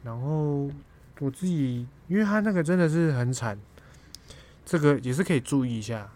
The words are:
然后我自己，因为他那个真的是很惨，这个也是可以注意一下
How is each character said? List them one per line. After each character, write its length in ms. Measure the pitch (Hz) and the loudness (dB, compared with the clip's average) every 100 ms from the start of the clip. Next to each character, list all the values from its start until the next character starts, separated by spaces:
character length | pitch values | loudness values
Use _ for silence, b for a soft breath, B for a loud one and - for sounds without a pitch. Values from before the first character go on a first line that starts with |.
然 180 | 120 117 | -10 -6
后 480 | 139 156 151 143 143 147 - - - - | -2 0 0 0 -4 -8 -18 -20 -20 -6
我 100 | 139 | -6
自 160 | 135 180 | -2 -2
己， 400 | 165 135 120 123 - - | 0 0 -2 -6 -14 -2
因 100 | 196 | 0
为 60 | |
他 160 | 208 214 | 2 2
那 120 | 214 | 2
个 120 | 185 | 0
真 140 | 156 185 | 2 4
的 100 | 165 | 4
是 240 | 160 165 | 4 2
很 220 | 131 123 | 2 0
惨， 260 | 127 117 101 - - B B B B B B B B | -2 -4 -6 -14 -20 B B B B B B B B
这 160 | - 170 | -4 2
个 180 | 147 139 | 4 4
也 120 | 127 | 0
是 120 | 135 | -2
可 100 | 185 | 2
以 60 | 151 | 0
注 260 | - 139 127 | 2 0 0
意 140 | 113 | -4
一 20 | |
下 280 | 107 110 98 | -6 -8 -10